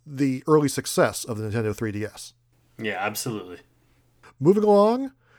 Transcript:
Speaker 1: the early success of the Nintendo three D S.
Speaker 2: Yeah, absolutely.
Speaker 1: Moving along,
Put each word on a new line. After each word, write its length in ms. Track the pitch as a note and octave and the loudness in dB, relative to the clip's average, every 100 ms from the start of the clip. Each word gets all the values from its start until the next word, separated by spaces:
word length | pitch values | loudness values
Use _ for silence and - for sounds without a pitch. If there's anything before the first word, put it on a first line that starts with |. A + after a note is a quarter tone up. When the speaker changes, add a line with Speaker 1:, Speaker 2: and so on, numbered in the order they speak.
| D3+ | -12
Speaker 1:
the 380 | C3+ C#3 C3 - | -2 -2 -2 4
early 220 | D#3 C#3+ | 4 4
success 560 | - - - B2+ G#2 | -2 -4 0 0 0
of 140 | - G#2+ | -8 -6
the 120 | A2 | -4
Nintendo 240 | A2+ G#2+ | -2 -2
three 160 | G2+ A2 | -2 -4
D 140 | G#2 | -6
S. 280 | G#2 - - _ _ _ _ - | -8 -10 -20 _ _ _ _ -10
Speaker 2:
Yeah, 200 | A2 F#2 | -8 -4
absolutely. 580 | G#2 G#2 C3 G#2+ F2+ F2 _ _ _ _ _ _ - - | -4 -6 -8 -8 -10 -18 _ _ _ _ _ _ -20 -2
Speaker 1:
Moving 240 | C#3 G3+ | 2 4
along, 480 | G#3 G3+ G#3 B3 C4+ - _ | 6 6 4 2 -4 -12 _